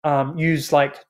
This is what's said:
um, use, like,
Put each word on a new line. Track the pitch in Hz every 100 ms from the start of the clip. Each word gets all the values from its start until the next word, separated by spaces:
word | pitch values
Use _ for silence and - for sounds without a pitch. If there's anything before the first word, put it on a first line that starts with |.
um, | 151 139 135 165
use, | 160 156 -
like, | 147 139 -